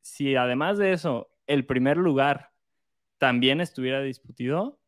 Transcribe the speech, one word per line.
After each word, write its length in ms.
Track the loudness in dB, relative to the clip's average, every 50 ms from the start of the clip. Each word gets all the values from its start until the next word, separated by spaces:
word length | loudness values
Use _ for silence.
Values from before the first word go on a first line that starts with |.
si 360 | _ -20 -10 -6 -2 0 0
además 420 | 0 0 0 0 0 0 -2 0 0
de 140 | 2 0
eso 380 | 0 0 -2 -2 -4 -4 -6 -10 _ _ _
el 200 | -2 0 0 0
primer 300 | 0 0 0 2 2 2
lugar 560 | 2 2 2 2 2 2 2 0 -2 -6 _ _ _ _ _ _ _ _ _ _ _ _ _ _ _
también 420 | 0 2 2 4 2 2 2 2
estuviera 400 | -2 -4 -6 -6 -4 -4 -2 -4
discutido 800 | -4 -6 -8 -10 _ -20 -12 -8 -4 -2 -2 -2 -2 -4 -8 _ _